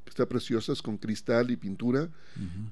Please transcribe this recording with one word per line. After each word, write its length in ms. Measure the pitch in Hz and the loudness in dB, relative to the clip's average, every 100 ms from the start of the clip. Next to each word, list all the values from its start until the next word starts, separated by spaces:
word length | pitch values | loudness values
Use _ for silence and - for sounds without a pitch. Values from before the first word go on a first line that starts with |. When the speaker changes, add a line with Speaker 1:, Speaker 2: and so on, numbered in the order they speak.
Speaker 1:
que 60 | - | -6
está 160 | - 123 | 0 2
preciosa, 460 | 123 - 113 107 | 2 2 0 0
es 80 | 139 | -2
con 160 | 120 104 | -2 -4
cristal 540 | 110 104 - 117 123 | -2 -2 4 4 4
y 60 | 120 | 2
pintura. 460 | 101 98 120 135 | -2 0 2 2
Speaker 2:
Ujú. 680 | 165 - - - 95 90 107 | 0 -6 -10 -8 -6 -6 -6